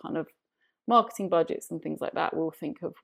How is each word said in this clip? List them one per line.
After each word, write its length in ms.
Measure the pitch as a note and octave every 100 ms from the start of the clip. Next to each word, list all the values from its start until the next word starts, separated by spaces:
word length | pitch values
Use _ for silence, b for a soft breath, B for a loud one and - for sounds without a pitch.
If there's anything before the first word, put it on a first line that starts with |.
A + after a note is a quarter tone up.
kind 160 | - D#3+
of 120 | D#3 _ _ _ _ _ -
marketing 400 | A#3 A3 - F#3+
budgets 420 | E3+ E3 - -
and 120 | E3
things 180 | D#3+ D#3
like 140 | -
that, 200 | - E3+
we'll 160 | D#3 D#3+
think 300 | - D3+ -
of 140 | E3+ -